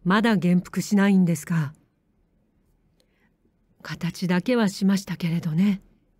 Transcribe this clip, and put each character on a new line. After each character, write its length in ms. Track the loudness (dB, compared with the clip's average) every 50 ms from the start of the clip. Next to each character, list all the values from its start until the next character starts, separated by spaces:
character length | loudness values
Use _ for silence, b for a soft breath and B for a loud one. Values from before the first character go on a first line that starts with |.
| -2
ま 180 | 0 2 2
だ 160 | 2 2 2
元 220 | 2 2 2 2 2
服 200 | 0 -2 -6 -8
し 140 | -4 0 2
な 140 | 2 4 4
い 80 | 4
ん 80 | 4 4
で 100 | 2 0
す 100 | -2 -4
か？」 280 | -4 -2 -2 -2 -4 -8 _ _ _ _ _ _ _ _ _ _ _ _ _ _ _ _ _ _ _ _ _ _ _ _ _ _ _ _ _ _ _ _ _ _ _ _ _ _ _ _ _ -16
「形 440 | -14 -10 -8 -6 -8 -6 -4 -4
だ 140 | -2 -2 -2
け 140 | 0 0 0
は 140 | 0 0 0
し 160 | -2 0 0
ま 100 | 0 0
し 80 | 0 -2
た 140 | -6 -8
け 120 | -4 -4 -4
れ 120 | -2 -2
ど 100 | -4 -2
ね。」 300 | 0 2 2 2 0 -2 -6 _ _ _ _ _ _